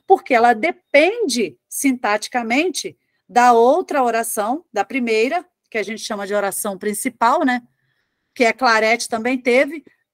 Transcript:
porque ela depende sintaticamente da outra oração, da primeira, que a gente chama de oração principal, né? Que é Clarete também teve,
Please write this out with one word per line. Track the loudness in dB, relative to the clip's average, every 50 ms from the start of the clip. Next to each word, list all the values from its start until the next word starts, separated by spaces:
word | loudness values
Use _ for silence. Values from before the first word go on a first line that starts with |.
| _
porque | 2 2 2 2 2
ela | 2 4 4 4 2
depende | 2 -2 -4 -4 _ _ _ 2 4 4 2 2 -2 -2 -2 -2 -2 -4 -4 -6 _ _ _
sintaticamente | -8 -4 -2 -2 -2 -2 -2 -2 -2 -2 -4 -6 -6 -6 -4 -2 -2 0 -2 -2 -4 -6 -8 -10 -12 _ _ _ _ _ _ -2
da | 2 4 6 6
outra | 6 6 6 4 4 2 0 -2 -2 0
oração, | 0 0 0 -2 -4 -4 -4 -4 -4 -4 -4 -6 -8 _
da | -4 -4 -4
primeira, | -4 -4 -4 -2 0 0 0 0 0 -2 -4 -6 _ _ _ _ _
que | -6
a | -6
gente | -6 -6 -8 -10
chama | -10 -10 -8 -8 -6
de | -4 -2
oração | -2 -2 -2 -4 -6 -6 -8 -8 -6
principal, | -6 -6 -6 -4 -6 -8 -4 0 0 0 2 2 0
né? | 0 -2 -4 -6 _ _ _ _ _ _ _ _ _ _ _ _ _
Que | -4 -2 0
é | 0
Clarete | 0 0 0 2 2 2 2 0 0 -2 -4 -6
também | -6 -4 -4 -4 -4
teve, | -2 0 2 2 2 2 0 -4 -12 -16 _ _ _ _ _